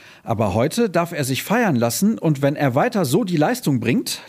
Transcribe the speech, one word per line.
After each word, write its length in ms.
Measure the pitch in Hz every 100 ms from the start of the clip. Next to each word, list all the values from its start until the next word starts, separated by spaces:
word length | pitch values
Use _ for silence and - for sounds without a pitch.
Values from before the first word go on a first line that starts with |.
| - -
Aber 300 | - 110 107
heute 360 | 90 139 226 233
darf 240 | 170 170
er 100 | 147
sich 180 | 131 131
feiern 360 | - 220 220 123
lassen 420 | 117 - 202 226
und 220 | 160 139
wenn 160 | 139 147
er 180 | 143 127
weiter 300 | 226 214 147
so 180 | 165
die 140 | 208 170
Leistung 420 | 151 240 - 131
bringt, 400 | 113 196 - -